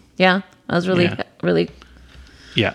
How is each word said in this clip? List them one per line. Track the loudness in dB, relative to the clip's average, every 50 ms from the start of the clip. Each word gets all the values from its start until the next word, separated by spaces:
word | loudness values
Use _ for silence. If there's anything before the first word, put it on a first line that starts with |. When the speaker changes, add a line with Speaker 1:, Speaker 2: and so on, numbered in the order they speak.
| -20 _ _
Speaker 1:
Yeah, | 0 2 2 2 0 -4 -10 _ _ _ -4
I | -4
was | -2 -2
really, | 0 0 0 0
Speaker 2:
Yeah. | 0 -2 -6 -10 -12 _ -6
Speaker 1:
really | -2 0 0 0 0 -2 -6 -16 -20 -20 -20 -20 -20 -20 -20 -20 -20 -20 -20 -20 -20 -6 -2
Speaker 2:
Yeah, | -2 -2 -2